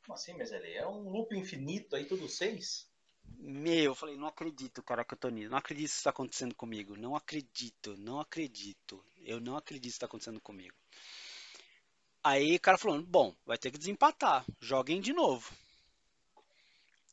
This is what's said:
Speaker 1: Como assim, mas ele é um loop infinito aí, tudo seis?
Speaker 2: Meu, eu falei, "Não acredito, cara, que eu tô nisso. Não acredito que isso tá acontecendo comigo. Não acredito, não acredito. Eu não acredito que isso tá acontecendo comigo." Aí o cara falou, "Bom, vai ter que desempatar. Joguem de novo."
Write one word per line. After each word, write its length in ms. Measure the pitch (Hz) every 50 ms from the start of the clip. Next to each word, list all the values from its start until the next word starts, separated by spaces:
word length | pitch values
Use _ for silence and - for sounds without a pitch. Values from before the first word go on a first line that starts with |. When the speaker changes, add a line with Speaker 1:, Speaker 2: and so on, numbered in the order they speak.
| _
Speaker 1:
Como 100 | - 185
assim, 200 | - - - 175
mas 140 | 160 - -
ele 200 | 104 92 - 82
é 140 | 85 101 151
um 220 | 180 208 208 208 190
loop 260 | 185 220 226 - 214
infinito 580 | 190 185 190 175 135 135 143 180 208 - _ -
aí, 80 | 139 139
tudo 240 | - 190 185 - -
seis? 600 | - - 175 214 226 185 - - - - - _ _ _ _ _ _ _ _ - -
Speaker 2:
Meu, 480 | 120 - 143 139 139 151 165 165 165 156
eu 100 | 139 131
falei, 220 | - - 156 143
"Não 100 | 139 147
acredito, 560 | 156 - - 170 165 151 127 135 131 _ -
cara, 220 | - - 123 117 113
que 100 | - -
eu 40 | -
tô 100 | - 127
nisso. 220 | 117 110 104 107
Não 80 | 127 135
acredito 280 | - - 160 143 151 147
que 60 | -
isso 100 | - -
tá 60 | 143
acontecendo 440 | 131 - 131 120 - - 135 123 110
comigo. 420 | - - 117 110 107 101 98 104
Não 180 | 101 113 127 143
acredito, 840 | 151 - - 151 151 135 120 _ - 127 117 _ _ - 110 101
não 220 | 98 101 113 127 143
acredito. 840 | 151 _ - 165 160 135 113 98 101 101 95 _ _ - 104 95 95 _ _ _
Eu 220 | 190 - 113 117
não 160 | 117 120 131
acredito 260 | 151 - - 151 135
que 60 | 123 123
isso 100 | 117 -
tá 60 | -
acontecendo 340 | 117 - 107 - 117 110 107
comigo." 340 | _ - 104 95 90 90 - _ _ _ - - - - - - - - - - - - - - - _ _ _ _ _ _ _ _ _ _ _ -
Aí 320 | 151 139 139 143 156 170
o 40 | 180
cara 160 | - 185 190 185
falou, 220 | - 214 156 147
"Bom, 320 | 165 180 175 175 131 98 82 _ _
vai 100 | - 117
ter 140 | 117 - 131
que 80 | 127 147
desempatar. 680 | 151 185 208 - - 302 - _ - 226 156 131 127 - - _
Joguem 400 | 120 110 135 131 127 135 160 190
de 120 | 190 233
novo." 420 | 285 349 311 185 131 120 - - - - _ _ _ _ _ _ _ _ _ _ _ _ _ _ _ - _ _ _ _ _ _ _ _ _ _ _ _ _ _